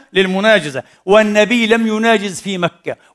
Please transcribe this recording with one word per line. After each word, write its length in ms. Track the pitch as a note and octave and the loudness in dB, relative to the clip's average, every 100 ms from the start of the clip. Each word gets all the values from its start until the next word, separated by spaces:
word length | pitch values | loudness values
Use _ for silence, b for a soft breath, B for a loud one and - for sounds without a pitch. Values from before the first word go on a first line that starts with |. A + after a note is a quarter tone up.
| _ | _
للمناجزة. 680 | F#3+ F#3+ F#3 A3 G#3 D3+ C3 b b - | -2 -2 0 2 2 0 -8 b b 0
والنبي 600 | G#3+ G#3+ G#3 G#3 A#3+ A3 | 2 4 2 2 0 2
لم 200 | A#3 A3+ | 0 0
يناجز 540 | G#3+ A3+ A3 G3+ F3 | 0 2 0 -2 -8
في 180 | G3 F#3+ | -8 -6
مكة 380 | E3+ - - A#2+ b | -6 -6 -12 -14 b